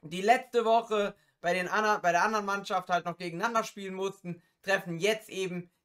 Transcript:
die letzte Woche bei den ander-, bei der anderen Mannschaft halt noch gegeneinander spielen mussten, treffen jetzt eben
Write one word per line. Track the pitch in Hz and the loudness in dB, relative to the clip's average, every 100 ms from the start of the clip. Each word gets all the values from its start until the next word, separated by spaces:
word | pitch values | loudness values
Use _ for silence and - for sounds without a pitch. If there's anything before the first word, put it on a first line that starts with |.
die | 156 175 | -10 -4
letzte | 196 254 254 240 | 4 4 4 0
Woche | 220 226 226 214 202 - _ _ | 4 4 4 -2 -2 -6 _ _
bei | 170 | -2
den | 180 180 | -2 0
ander-, | 196 214 208 | 0 2 2
bei | 175 | 2
der | 170 | 2
anderen | 202 220 202 | 2 0 -2
Mannschaft | 196 196 196 175 | -4 -2 -4 0
halt | 175 | -2
noch | 170 165 | -2 -8
gegeneinander | 180 170 220 233 | -8 -4 -2 0
spielen | 220 - 196 | -2 -8 -10
mussten, | 190 196 190 180 175 _ _ | -4 -6 -6 -12 -12 _ _
treffen | - 196 175 170 | -2 -2 0 -2
jetzt | 190 220 - | 0 0 -4
eben | 190 185 175 175 _ | -8 -6 -6 -12 _